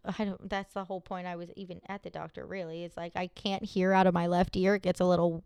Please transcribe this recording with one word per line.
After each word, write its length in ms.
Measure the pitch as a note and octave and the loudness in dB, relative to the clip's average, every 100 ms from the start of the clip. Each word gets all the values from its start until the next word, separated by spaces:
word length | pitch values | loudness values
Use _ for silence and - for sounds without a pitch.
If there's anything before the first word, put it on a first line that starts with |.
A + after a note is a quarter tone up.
| - F#3+ | -8 -4
I 60 | |
don't, 240 | G3+ F#3 F#3+ | -6 -6 -8
that's 240 | G3 G3 | -8 -6
the 120 | G3+ | -10
whole 180 | F#3+ F#3+ | -8 -10
point 240 | - F#3 F3+ | -8 -10 -8
I 100 | F3 | -10
was 140 | F3 | -12
even 280 | - F#3 E3+ - | -14 -14 -14 -12
at 160 | G3 | -12
the 80 | E3+ | -10
doctor, 360 | E3 D#3+ - - | -10 -10 -12 -10
really. 380 | F#3+ E3 E3 | -8 -8 -8
It's 120 | E3+ E3+ | -10 -10
like, 160 | E3+ | -8
I 120 | F3+ F3+ | -6 -8
can't 360 | - G3+ F#3+ | -4 -4 -4
hear 300 | G3+ G3 F#3 | -2 2 4
out 140 | F#3+ F#3+ | 6 6
of 80 | |
my 120 | F3 F3 | 4 2
left 300 | F3 F3+ F#3 | 2 2 4
ear. 200 | F#3 G3+ | 2 4
It 60 | |
gets 180 | F3+ F3+ | 2 2
a 40 | |
little 400 | F3+ F3 E3+ E3 | 4 6 4 0